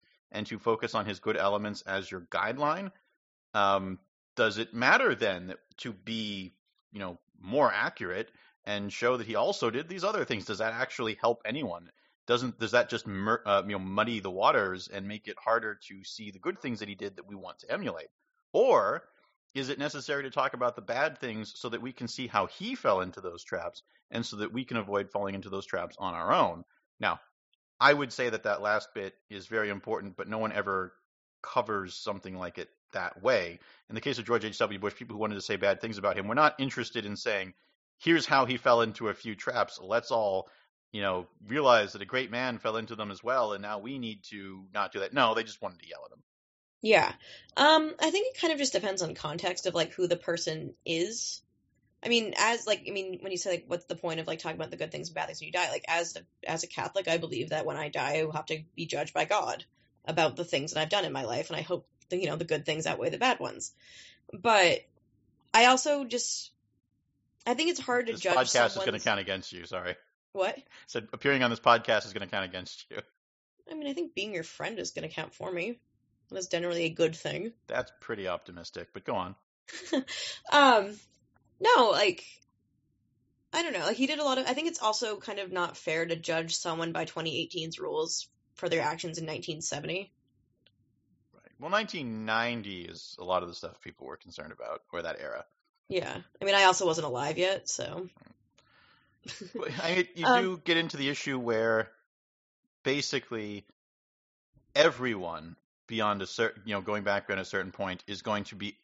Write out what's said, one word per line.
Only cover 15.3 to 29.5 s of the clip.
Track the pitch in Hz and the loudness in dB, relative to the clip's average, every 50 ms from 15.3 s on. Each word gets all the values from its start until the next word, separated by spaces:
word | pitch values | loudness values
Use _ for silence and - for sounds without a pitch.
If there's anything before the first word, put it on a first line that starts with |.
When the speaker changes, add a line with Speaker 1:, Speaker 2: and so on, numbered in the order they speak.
| 98 - | -14 -6
Speaker 1:
harder | - 113 113 117 113 107 104 95 - - | 0 0 0 2 0 -4 -8 -10 -14 -18
to | 98 98 95 | -20 -18 -16
see | - - - 110 104 | -16 -14 -12 -14 -14
the | 95 90 | -14 -8
good | - 170 202 196 | -8 -8 -6 -4
things | - 131 120 101 | -6 -6 -4 -4
that | 107 101 | -6 -10
he | 101 | -8
did | 92 104 101 95 | -8 -8 -10 -10
that | - 90 98 | -12 -16 -16
we | 101 | -16
want | 98 92 90 - - | -14 -14 -14 -14 -14
to | - - | -8 -6
emulate? | 127 190 214 123 87 80 76 - _ _ _ _ _ _ _ _ | -6 -4 -4 -6 -6 -8 -12 -14 _ _ _ _ _ _ _ _
Or | - 170 233 262 208 127 101 101 131 160 - _ _ _ _ _ _ _ _ _ _ | 2 4 6 6 6 6 6 4 0 -2 -6 _ _ _ _ _ _ _ _ _ _
is | 135 135 127 | -6 -4 -4
it | 143 131 | -4 -4
necessary | 139 151 - 147 120 - 147 143 139 | -4 -4 -4 -6 -4 -4 -4 -4 -4
to | 135 | -2
talk | 123 147 131 135 | -2 0 0 0
about | - 131 127 123 117 | 0 0 0 0 0
the | - | -2
bad | 104 - 117 127 143 160 147 - | -6 -4 0 0 0 0 -2 -4
things | - 123 110 110 107 - - | -6 -6 -6 -6 -8 -10 -10
so | - - 123 | -10 -8 -6
that | 113 95 | -6 -6
we | 113 131 | -6 -10
can | 127 - 123 | -8 -8 -10
see | 117 - - 131 | -8 -8 -8 -8
how | 117 - 107 95 | 0 0 0 0
he | - - - 180 233 254 | 0 -4 -8 -8 -8 -8
fell | 240 - 135 104 92 | 0 2 4 4 4
into | 92 92 92 - | 2 -2 -6 -8
those | 92 90 85 85 | -10 -10 -10 -10
traps | - - - 87 - 87 - - - _ _ _ _ _ | -10 -8 -6 -6 -6 -8 -10 -12 -18 _ _ _ _ _
and | - 117 117 | -6 -6 -6
so | - - | -6 -6
that | 104 104 104 | -6 -6 -4
we | 110 123 131 | -4 -6 -6
can | - 131 | -4 -4
avoid | 117 104 101 101 101 101 95 | -4 -4 -2 -2 -2 -2 -2
falling | - 104 101 98 98 | -4 -4 -4 -4 -4
into | 98 90 98 | -6 -8 -6
those | 95 98 95 | -8 -8 -6
traps | - - 92 90 87 - - | -4 -4 -4 -4 -6 -8 -8
on | 98 92 87 | -6 -6 -4
our | 82 85 98 | -2 2 2
own? | 143 180 143 92 85 85 87 - _ _ _ _ _ _ | 4 4 4 2 0 -6 -12 -18 _ _ _ _ _ _
Now, | 120 98 85 - - _ _ _ _ _ _ _ _ _ _ - | 0 0 0 0 -4 _ _ _ _ _ _ _ _ _ _ 6
I | 127 139 | 6 6
would | 147 143 143 123 | 6 6 2 -4
say | - - 127 123 | -2 -2 0 0
that | 110 110 - | 0 0 0
that | 107 101 - | -2 -2 0
last | 101 104 107 107 - - - | 0 0 0 0 -2 -4 -8
bit | 110 98 95 - _ _ _ | -8 -8 -8 -10 _ _ _
is | 107 98 92 | -14 -14 -10
very | - | -4